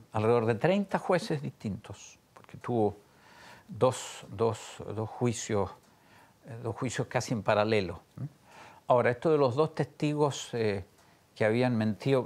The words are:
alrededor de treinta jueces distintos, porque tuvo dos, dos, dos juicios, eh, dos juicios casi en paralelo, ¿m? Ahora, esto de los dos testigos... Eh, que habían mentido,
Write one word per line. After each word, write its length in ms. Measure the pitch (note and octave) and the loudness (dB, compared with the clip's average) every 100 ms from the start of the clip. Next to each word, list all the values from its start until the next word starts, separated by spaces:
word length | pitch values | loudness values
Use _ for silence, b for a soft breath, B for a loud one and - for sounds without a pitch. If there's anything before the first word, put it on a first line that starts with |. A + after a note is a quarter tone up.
| - | -6
alrededor 360 | G#2+ A2 A#2+ A2+ | 0 4 4 4
de 80 | G#2+ | 2
treinta 420 | D#3 G3 G3 F#3 | 2 2 0 -2
jueces 460 | - F3+ - D#3 | 0 0 0 -4
distintos, 720 | C#3 - A2 F#2 - G2+ - - _ | -6 -8 -8 -8 -10 -16 -18 -20 _
porque 240 | - - - | -20 -20 -12
tuvo 400 | - A#2+ G#2 - - B B B B B B | -2 2 2 0 -12 B B B B B B
dos, 580 | G#2+ C3 - - - - | 0 2 2 -8 -14 -12
dos, 460 | F#2+ F#2 G#2 - - - G2+ | -2 -2 -2 -8 -14 -10 -8
dos 120 | A2 | -8
juicios, 600 | - B2 A2 - G#2+ F#2 - b b b b b b - | -2 -2 -2 -2 -2 -2 -6 b b b b b b -18
eh, 100 | A#2 | -10
dos 120 | A#2+ - | -8 -6
juicios 300 | B2+ - A#2+ | -4 -4 -2
casi 300 | B2+ - A#2 | -2 -2 -2
en 80 | |
paralelo, 580 | - G#2 G#2+ A2 F2+ E2+ - - | 2 4 4 2 0 -6 -14 -12
¿m? 100 | C3+ - B B B B - | -12 -12 B B B B 2
Ahora, 240 | B2+ A#2 | 4 4
esto 180 | B2 E3+ | 2 2
de 80 | D3+ | 4
los 160 | C3+ | 4
dos 220 | B2 D#3 - | 2 0 -2
testigos... 720 | C#3+ - D3+ D3 D3 C#3 - | -6 -2 -2 2 0 -2 -6
Eh, 300 | A#2+ A2 G2 - _ b b b - | -2 -2 -2 -6 _ b b b 0
que 100 | G#2+ | 2
habían 320 | A2+ B2+ A2+ | 4 2 2
mentido, 480 | G#2+ G2+ C#3 C3+ | 0 0 0 0